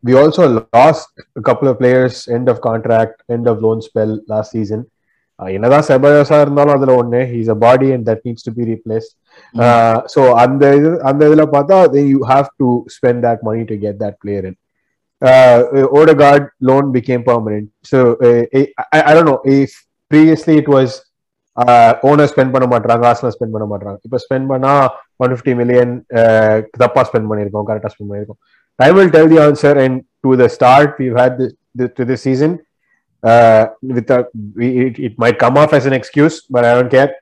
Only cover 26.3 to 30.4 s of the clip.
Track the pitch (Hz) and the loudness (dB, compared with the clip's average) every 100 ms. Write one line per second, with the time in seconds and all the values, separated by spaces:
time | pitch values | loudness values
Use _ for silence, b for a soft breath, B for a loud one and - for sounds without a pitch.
26.3 | 110 110 107 107 - 123 127 127 120 107 | 2 2 -2 -4 -2 -2 0 -2 -4 -4
27.3 | 107 101 104 101 107 101 _ 101 101 104 | -6 -6 -8 -8 -8 -10 _ -14 -14 -14
28.3 | - _ _ _ _ 131 185 190 156 160 | -20 _ _ _ _ 2 4 2 4 4
29.3 | 160 147 143 147 143 131 131 - _ 135 | 4 4 2 0 0 0 -4 -12 _ -2
30.3 | 127 | 2